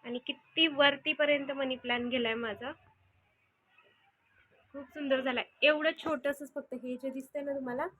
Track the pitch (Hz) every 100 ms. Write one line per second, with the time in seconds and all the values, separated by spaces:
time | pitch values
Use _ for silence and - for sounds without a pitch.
0 | 247 247 - - _ - 320 277 285 277
1 | 311 302 294 285 277 277 269 254 247 240
2 | 240 254 226 226 233 202 247 320 _ _
3 | _ _ _ _ _ _ _ _ _ _
4 | _ _ _ _ _ _ _ 277 269 311
5 | 285 262 262 240 - _ 294 302 311 311
6 | 359 294 285 285 285 294 - 247 247 254
7 | 269 269 262 294 285 277 254 247 339